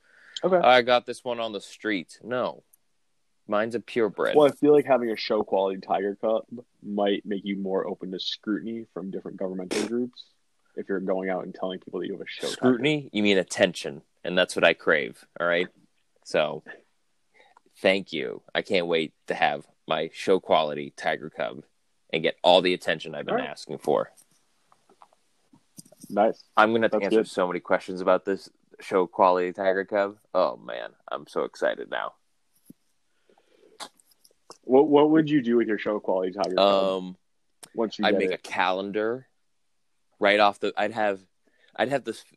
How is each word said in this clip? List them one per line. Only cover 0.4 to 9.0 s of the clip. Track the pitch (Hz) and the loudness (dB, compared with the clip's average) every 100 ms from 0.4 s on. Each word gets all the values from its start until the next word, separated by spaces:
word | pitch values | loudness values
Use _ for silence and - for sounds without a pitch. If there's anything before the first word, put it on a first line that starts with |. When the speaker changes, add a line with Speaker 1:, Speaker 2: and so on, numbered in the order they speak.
Speaker 1:
Okay. | 180 185 | 0 4
Speaker 2:
"I | 123 127 | 6 6
got | 120 123 120 | 6 2 0
this | 120 | -8
one | 127 117 | -8 -6
on | 113 | -6
the | 101 | -8
street." | - - 107 101 - - | -12 -8 -4 -4 -6 -14
No, | 107 123 101 67 _ _ _ _ _ _ _ _ - | -8 -4 -4 -6 _ _ _ _ _ _ _ _ -4
mine's | 104 113 | -2 -2
a | 117 | -4
purebred. | - 123 107 - 58 147 | -6 -2 0 0 2 4
Speaker 1:
Well, | 143 | 4
I | |
feel | 127 143 | 4 4
like | 147 | 4
having | 135 127 120 | 4 2 0
a | 107 | -4
show | - 110 | -2 -2
quality | 104 98 98 98 | 0 0 0 -4
Tiger | 101 92 101 101 | -4 -2 -2 -4
Cub | 113 113 - 117 - _ | -2 -2 -4 -14 -18 _
might | 104 101 101 101 | -8 -2 0 0
make | - 98 98 | -4 -8 -6
you | 98 | -6
more | 95 95 - | -4 -4 -4
open | 95 92 | -8 -10
to | 92 | -8
scrutiny | - - - 101 98 113 113 | -8 -8 -6 -6 -6 -10 -12
from | - | -12